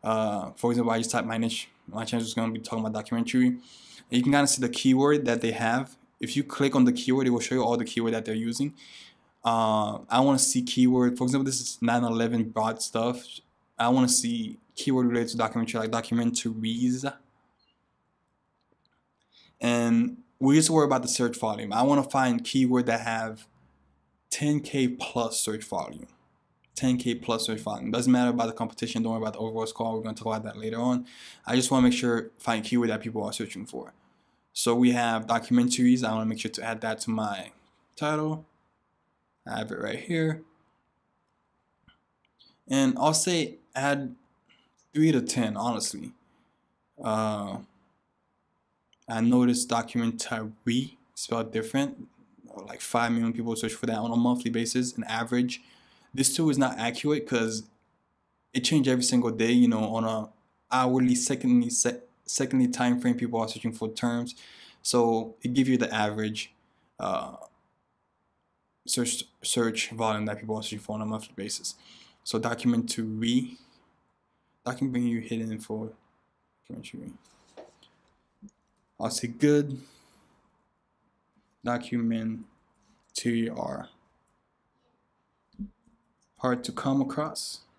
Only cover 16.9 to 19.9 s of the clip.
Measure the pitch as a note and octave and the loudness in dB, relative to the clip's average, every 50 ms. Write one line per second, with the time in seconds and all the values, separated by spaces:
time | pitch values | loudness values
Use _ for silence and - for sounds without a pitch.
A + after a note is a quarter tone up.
16.9 | B2 B2+ C3 C#3 - - _ _ _ _ _ _ _ _ _ _ _ _ _ _ | 0 0 -4 -8 -8 -10 _ _ _ _ _ _ _ _ _ _ _ _ _ _
17.9 | _ _ _ _ _ _ _ _ _ _ _ _ _ _ _ _ _ _ _ _ | _ _ _ _ _ _ _ _ _ _ _ _ _ _ _ _ _ _ _ _
18.9 | _ _ _ _ _ _ _ _ _ _ - _ _ _ - A#2+ A#2+ A#2+ A#2 A#2 | _ _ _ _ _ _ _ _ _ _ -20 _ _ _ 0 2 2 4 4 4